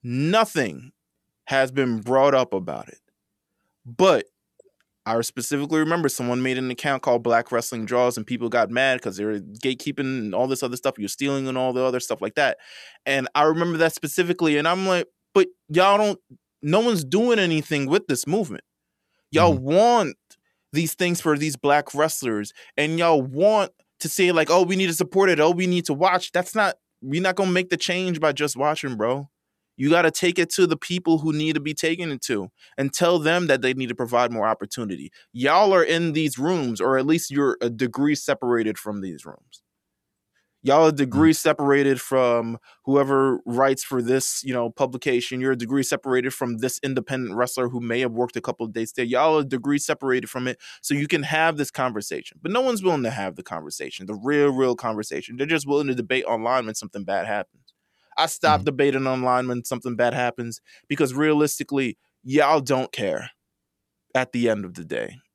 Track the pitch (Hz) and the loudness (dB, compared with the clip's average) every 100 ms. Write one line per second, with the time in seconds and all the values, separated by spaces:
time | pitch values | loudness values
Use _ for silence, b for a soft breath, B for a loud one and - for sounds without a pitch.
0 | 120 127 151 214 214 - 117 69 127 _ | -4 -2 2 2 2 0 -2 -4 -18 _
1 | _ _ _ _ - 135 131 131 127 113 | _ _ _ _ -2 2 2 2 0 -2
2 | 107 131 139 135 127 98 87 64 - - | 2 4 6 4 2 -4 -4 -10 -12 -20
3 | _ _ _ _ _ _ _ _ 127 117 | _ _ _ _ _ _ _ _ -14 2
4 | 190 135 - _ _ _ _ _ _ _ | 4 4 0 _ _ _ _ _ _ _
5 | 110 117 117 - 120 143 147 156 156 170 | -4 -2 -2 -6 -4 -4 0 0 2 2
6 | 147 - 123 123 131 127 131 123 147 135 | 0 -2 -2 -2 -2 -2 -4 -4 -4 -2
7 | - 120 120 117 120 120 - 120 107 123 | 0 0 2 0 2 -4 -2 -8 -2 2
8 | 123 123 107 120 117 120 101 120 135 127 | 2 0 -8 -6 -2 0 0 2 0 0
9 | 117 92 107 104 73 107 127 123 156 135 | -4 -6 -4 -6 -8 -6 -4 -4 -6 -6
10 | 135 131 107 95 131 131 127 120 135 117 | -6 -4 -4 -2 -2 -2 -4 -2 -4 -4
11 | 104 - 139 139 131 131 127 127 127 127 | -8 -4 -2 -2 -4 -2 -2 0 0 -2
12 | - - 107 - 135 - B B B B | -4 -6 -4 0 0 -2 B B B B
13 | - 139 131 147 156 160 170 160 165 - | -2 -2 0 2 4 4 0 2 0 0
14 | 143 - 175 175 165 147 156 185 190 180 | -6 -2 -2 0 2 2 2 0 2 0
15 | 165 _ _ 196 185 _ _ 156 190 202 | -2 _ _ 2 2 _ _ 4 6 6
16 | 214 185 _ 123 _ _ 147 185 240 202 | 4 -2 _ -20 _ _ 2 4 4 0
17 | 131 185 240 226 180 160 - 147 135 185 | 0 2 4 2 2 0 0 -2 2 0
18 | 202 131 139 196 165 98 _ _ _ _ | 0 -4 0 -2 -2 -8 _ _ _ _
19 | _ _ _ 156 170 139 131 175 233 240 | _ _ _ 4 4 4 2 4 6 4
20 | 160 - _ _ _ _ _ 143 165 - | 2 -6 _ _ _ _ _ -2 -2 -2
21 | 180 170 165 147 156 135 143 147 147 139 | -2 0 0 0 -2 -2 2 2 2 0
22 | 151 - 127 104 104 B B - 151 165 | 0 0 -4 -4 -6 B B -4 -2 0
23 | 170 156 131 135 202 214 185 _ _ _ | 4 4 2 2 4 4 0 _ _ _
24 | 156 - 180 170 151 175 180 190 190 160 | -6 2 4 4 6 4 4 2 0 0
25 | 180 190 196 156 156 175 185 180 170 143 | 0 4 4 6 4 4 0 0 -2 0
26 | 185 180 - 180 180 220 196 - _ _ | 2 2 0 -4 -2 0 0 -2 _ _
27 | 131 156 190 185 190 180 185 175 - 180 | -6 -2 -2 0 0 0 -2 -4 -2 -2
28 | 185 160 156 139 147 120 147 156 143 113 | -2 0 0 0 -4 -2 -2 -2 -6 -2
29 | 113 135 143 _ _ _ _ - 139 165 | -2 -2 -6 _ _ _ _ -4 2 4
30 | 165 160 180 180 170 - 175 156 - 180 | 2 2 0 0 -2 2 2 2 -2 -2
31 | 165 165 156 151 156 151 143 147 160 170 | 2 2 2 -2 -2 -4 -6 -4 -4 -4
32 | 170 135 - 110 90 b b b 139 - | -6 -8 -4 -4 -4 b b b -6 0
33 | 170 175 156 175 170 135 127 127 123 117 | 2 2 2 0 2 2 2 -2 -6 -6
34 | 117 120 123 117 107 110 104 - 110 80 | -2 0 0 0 -2 -2 -6 -8 -8 -8
35 | 69 b b 120 135 170 202 190 - 165 | -12 b b -2 2 4 6 4 4 2
36 | 170 151 151 123 151 180 127 107 127 131 | 0 0 -2 -2 -2 0 -2 -2 0 0
37 | 135 165 - 139 139 - 120 113 127 131 | 2 0 0 0 0 0 -4 -2 -4 0
38 | 143 147 - 135 123 120 107 104 107 101 | 0 0 -2 -4 0 0 -2 -4 -8 -10
39 | 95 78 82 - _ - _ _ _ _ | -10 -12 -18 -20 _ -20 _ _ _ _
40 | _ _ _ _ _ _ 127 143 160 147 | _ _ _ _ _ _ 4 6 6 4
41 | 135 127 160 156 165 151 139 139 139 127 | 0 4 4 4 0 0 2 4 4 0
42 | - 131 123 117 117 113 b b - 139 | 0 2 2 2 -2 -10 b b 0 2
43 | 135 135 135 127 - 120 135 135 - 127 | 4 2 2 0 -2 2 2 2 -2 -4
44 | 120 135 - - 135 127 117 - 135 127 | 0 0 0 -6 -4 -4 -4 -2 -4 -2
45 | 143 123 120 127 131 127 117 139 127 139 | -2 -2 -2 -4 -2 -2 -2 -2 0 -4
46 | 139 127 127 - 123 113 127 - 139 127 | 0 0 0 -6 -6 -4 -4 -4 -4 -4
47 | 107 131 120 104 123 - 123 123 120 120 | -4 -6 -6 -2 -2 -2 -4 -4 -4 -2
48 | 127 113 123 117 - - 117 110 113 - | -2 -2 -4 -4 -8 -8 -8 -6 -8 -6
49 | 120 123 156 156 135 127 135 143 - 151 | -2 2 2 2 0 -4 -2 -4 -2 -4
50 | 135 127 113 127 127 113 B B - 143 | -2 -2 -4 -6 -6 -8 B B -6 -4
51 | 147 165 147 156 165 151 139 - 127 104 | -2 -4 -2 0 0 0 -6 -2 -4 -4
52 | - 67 - _ 160 233 262 226 185 156 | -8 -10 -10 _ -4 -2 -2 0 0 0
53 | 117 120 98 87 92 82 76 - 67 - | -2 -4 -8 -8 -12 -10 -10 -12 -12 -12
54 | 95 107 123 147 143 131 131 120 120 107 | -12 -6 0 2 2 4 0 0 -4 -6
55 | 107 71 - 120 147 165 143 143 139 123 | -6 -8 -10 -8 -2 -2 0 -2 0 -4
56 | 104 131 - 113 117 127 110 107 107 104 | -2 -2 0 -2 0 0 -2 -10 -10 -12
57 | 92 98 87 104 - _ _ _ b b | -4 -4 -2 -6 -8 _ _ _ b b
58 | b - 160 - 165 151 147 131 143 135 | b -4 -2 0 2 2 0 2 2 2
59 | 131 131 127 127 127 123 120 123 123 117 | -2 0 2 0 0 -6 -6 -6 -6 0
60 | 120 123 123 117 117 113 b b b 143 | 0 0 -4 -4 -10 -12 b b b -2
61 | 143 131 156 151 151 - 147 139 127 - | 0 2 2 4 2 -2 -4 -2 -2 -6
62 | _ _ 127 143 143 156 131 131 131 - | _ _ 0 2 4 2 2 -2 -2 -4
63 | 101 69 - _ _ _ _ _ _ _ | -4 -4 -8 _ _ _ _ _ _ _
64 | _ 131 127 123 117 107 92 87 82 58 | _ -2 -2 0 0 0 -4 -12 -8 -8
65 | 53 127 _ | -8 -12 _